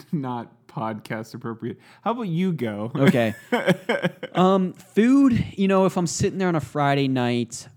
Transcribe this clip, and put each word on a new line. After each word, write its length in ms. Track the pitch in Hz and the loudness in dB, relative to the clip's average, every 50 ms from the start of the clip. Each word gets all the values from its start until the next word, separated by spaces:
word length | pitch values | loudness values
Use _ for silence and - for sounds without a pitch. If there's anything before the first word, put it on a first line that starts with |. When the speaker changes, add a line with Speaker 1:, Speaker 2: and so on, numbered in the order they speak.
| - | -8
Speaker 1:
<laughs> 80 | - - | -6 -6
not 400 | 151 131 127 123 120 110 - _ _ _ | -6 -4 -4 -6 -8 -8 -12 _ _ _
podcast 680 | _ - 147 113 110 110 104 - - 120 110 110 - - | _ -8 -6 -6 -6 -6 -8 -8 -8 -8 -8 -8 -10 -12
appropriate. 460 | 120 - 117 113 113 117 117 - - - - - - - | -12 -10 -10 -10 -8 -8 -10 -10 -10 -16 -20 -18 -8 -4
How 80 | 202 | -4
about 120 | 226 254 233 | -4 -2 -4
you 280 | 180 160 170 185 190 170 | -4 -2 0 0 0 0
go? 380 | 139 123 113 104 104 107 113 - | -2 -2 -4 -4 -4 -6 -4 0
Speaker 2:
Okay. 380 | 135 139 185 - 123 113 110 107 - - - | 2 4 4 4 4 2 0 -2 -6 -6 -4
Speaker 1:
<laughs> 240 | 247 226 - 180 185 - - - 214 - - 180 - - - - - | -4 -2 0 0 0 -2 -2 -6 -4 -2 -2 -4 -4 -6 -14 -6 0
Speaker 2:
Um, 380 | 170 180 185 190 190 185 180 - | 2 4 4 4 2 0 -2 -6
food, 720 | - - - - 202 220 247 269 277 277 262 240 - - - - | -10 -14 -4 0 2 4 4 6 6 6 4 4 2 -2 -2 -2
you 100 | - 196 | 0 0
know, 200 | 190 196 190 190 | 2 4 4 4
if 100 | 180 - | 2 2
I'm 80 | 190 175 | 0 -2
sitting 320 | 160 - - - 196 - | -2 -2 -2 -4 -2 -2
there 100 | 190 190 | 0 0
on 60 | 180 170 | 0 0
a 40 | 156 | -2
Friday 460 | - - - 147 143 143 139 139 139 | -4 -4 -4 0 2 2 2 2 2
night, 600 | 135 131 127 120 120 120 120 117 - - - - - - | 0 0 0 0 0 0 0 -2 -4 -8 -16 -16 -16 -12